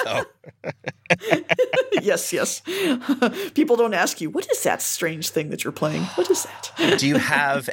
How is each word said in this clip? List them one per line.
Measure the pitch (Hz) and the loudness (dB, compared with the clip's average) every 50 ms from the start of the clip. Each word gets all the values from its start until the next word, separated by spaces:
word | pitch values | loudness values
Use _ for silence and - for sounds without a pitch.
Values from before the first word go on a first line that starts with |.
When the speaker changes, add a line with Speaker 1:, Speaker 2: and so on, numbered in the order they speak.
| 104 | -2
Speaker 1:
though. | 110 - - - - | 0 -2 -2 -4 -4
<laughs> | _ _ - - - _ - - 147 _ - - - _ _ - - 180 - 440 - 320 - - - - 508 - - 508 523 - 415 370 | _ _ -20 -20 -20 _ -10 -10 -10 _ -8 -10 -10 _ _ 0 0 0 2 0 0 0 2 0 2 2 2 0 2 0 0 2 0 0
Speaker 2:
Yes, | - 202 180 - - - 180 | 2 2 0 0 0 -2 -2
yes. | 143 113 - - - | 0 0 -2 -2 -6
<laughs> | - - 370 392 392 339 269 247 - - 277 - 247 220 196 370 392 370 - | -8 -6 -4 -2 0 0 0 0 0 -2 0 2 0 0 0 -2 -8 -4 0
People | - 302 302 240 226 | 2 2 4 4 4
don't | 233 226 208 | 4 2 2
ask | 170 180 285 - - | 0 0 0 -2 -4
you, | 165 156 | -6 -4
"What | 202 302 - - | -4 -4 -2 0
is | 508 - - | -2 0 2
that | 151 90 - | 0 0 0
strange | - - - - 175 165 160 156 - - | -2 -4 -4 -2 -2 -4 -4 -4 -6 -4
thing | - 165 156 147 | -2 -2 -4 -4
that | 147 - - | -6 -6 -6
you're | 123 | -6
playing? | 139 - - 156 151 156 170 185 - | -4 -2 -2 -2 0 -2 -4 -4 -2
What | - 359 - | -2 2 2
is | 370 - - | 2 0 0
that?" | - - - - - - | -6 -10 -14 -14 -10 -4
<laughs> | - 330 294 - - | 0 2 4 4 4
Speaker 1:
Do | 135 139 | 4 4
you | 147 | 4
have | - 123 139 151 139 147 139 139 143 131 - | 2 2 2 2 2 4 2 2 0 -2 -4